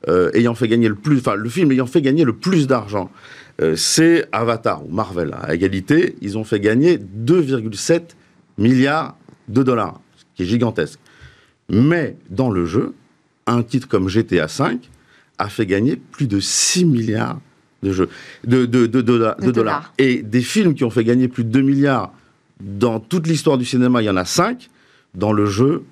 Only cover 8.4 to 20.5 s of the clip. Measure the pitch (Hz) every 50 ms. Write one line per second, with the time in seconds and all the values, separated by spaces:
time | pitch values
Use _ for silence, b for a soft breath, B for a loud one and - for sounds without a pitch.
8.4 | b _ _ - 101 120 131 127 131 139 147 160 147 127 - _ _ - - _
9.4 | _ - 101 123 139 127 123 117 101 82 - - _ _ _ _ _ _ _ -
10.4 | 92 87 107 120 123 113 107 - 78 71 - _ b b b b b b b b
11.4 | b b b b _ - 87 104 123 151 170 175 151 107 - - _ - 92 98
12.4 | 131 123 101 90 87 82 82 123 - - - - _ _ _ _ _ _ _ _
13.4 | _ - 120 120 117 117 - 131 120 - - 98 95 95 92 113 110 - 95 85
14.4 | 78 80 - - 139 156 - - - - b b b b b b b b b -
15.4 | 98 101 - - 113 90 98 98 110 139 170 - - - - - 147 120 98 98
16.4 | 95 - - - - - - 180 180 165 139 117 113 113 104 110 117 - - -
17.4 | - _ _ _ _ _ _ _ - 98 95 92 92 B B B B B B B
18.4 | B 117 123 131 123 123 117 127 120 117 113 131 120 110 123 117 113 110 - -
19.4 | - 131 120 113 113 110 - 143 160 - _ - 135 131 123 123 117 107 104 127
20.4 | 120 -